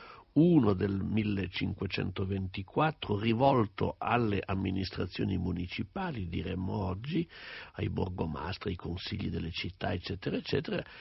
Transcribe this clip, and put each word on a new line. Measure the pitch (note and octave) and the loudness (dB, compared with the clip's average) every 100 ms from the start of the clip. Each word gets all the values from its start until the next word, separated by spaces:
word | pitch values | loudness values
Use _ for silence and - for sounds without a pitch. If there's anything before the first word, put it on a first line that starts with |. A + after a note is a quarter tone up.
| - - - C#3 | -20 -20 0 6
uno | F3 D#3+ G#2 | 10 10 8
del | F#2 G2 G2 | 4 2 0
millecinquecentoventiquattro, | F2+ G#2 G#2 G2 F#2 - G2 F#2+ G2 - G2 F#2+ F#2+ G2 F#2+ - - - D#3 - - G2+ | 0 0 2 0 -2 -2 -4 -2 -4 -2 -2 -2 -2 -2 -2 -6 -4 0 0 0 -2 0
rivolto | A2+ A2+ C#3 C3 G#2 - F#2+ - | 2 4 6 6 2 0 -2 -2
alle | - A#2+ A2+ G2 | 0 2 2 0
amministrazioni | - F#2+ F#2+ F#2 F#2+ - F#2 - G#2+ F#2 | 0 0 0 0 -4 -4 -6 -2 0 0
municipali, | F2 F2 F#2 - G2+ - F3+ A#2+ F2 | 0 -2 -4 -6 -6 -4 -4 -4 -4
diremmo | F2+ F#2+ F#2 F#2 | -4 -4 -4 -2
oggi, | G#2+ F#2+ F#2+ C3 E3 E3+ - - - - | -2 -2 -4 -2 -2 -4 -8 -16 -14 -14
ai | - F#2 | -6 -4
borgomastri, | F2+ F#2 F2+ E2 D#2 E2 - - | -2 -2 -2 -4 -4 -6 -6 -6
ai | F#2 | -6
consigli | - F2 - G2 F#2+ | -6 -6 -6 -4 -4
delle | F2 E2+ | -4 -4
città, | - - - F#2 | -6 -8 -4 -4
eccetera, | F#2+ - F#2+ C#3+ G3+ | -4 -6 -6 -4 -4
eccetera, | - - - F3 - - | 0 -2 0 -6 -8 -16